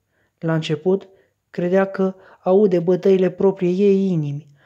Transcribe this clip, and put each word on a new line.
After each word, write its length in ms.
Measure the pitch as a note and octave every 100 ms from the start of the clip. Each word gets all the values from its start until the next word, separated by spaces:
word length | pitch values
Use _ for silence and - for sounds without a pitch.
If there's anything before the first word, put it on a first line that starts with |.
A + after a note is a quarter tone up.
| _ _ _ _
La 160 | E3
început, 540 | D#3+ D#3+ D#3 F#3 G3 - _ _ _ _
credea 360 | - F3 F#3+ G3
că 300 | G3 F#3+ - - -
aude 360 | F#3 F#3+ G#3 F3
bătăile 500 | E3+ F3+ G3 F#3+ F3+
propriei 500 | F3+ G3 F#3+ F3 F3+
ei 280 | G3+ G3 G3
inimi. 460 | E3+ D3 C#3+ - _